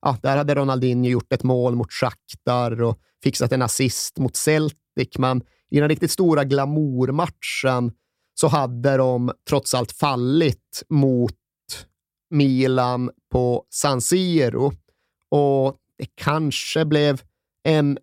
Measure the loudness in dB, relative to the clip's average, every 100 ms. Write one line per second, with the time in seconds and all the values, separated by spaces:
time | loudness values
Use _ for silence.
0 | -2 -2 0 0 2 0 0 0 0 0
1 | 0 -2 -2 -4 0 0 0 -2 -4 -4
2 | -4 -4 _ -12 -2 -2 -2 -2 -2 -2
3 | _ _ -4 -2 -2 0 -2 0 -2 -2
4 | -8 -4 -4 -2 0 0 0 -6 _ -6
5 | -6 -2 -2 -2 -6 _ _ 0 2 2
6 | 0 0 2 2 2 0 0 0 -2 0
7 | -2 0 -4 -6 -10 -4 -2 0 -2 -6
8 | _ _ _ 0 2 2 0 -2 0 2
9 | 2 2 -2 -6 -2 -2 0 -2 -2 -2
10 | -2 0 0 2 2 0 _ -18 -2 2
11 | 2 2 0 -4 _ _ _ -18 -18 _
12 | _ _ _ 2 2 2 2 2 0 -2
13 | -4 -8 _ -2 0 -2 -4 -4 -2 0
14 | 0 0 2 2 2 0 -2 -4 _ _
15 | _ _ _ 0 2 2 0 -4 _ _
16 | -14 _ -2 0 0 -4 -4 -2 2 2
17 | 2 0 -6 _ _ _ 0 2 2 -2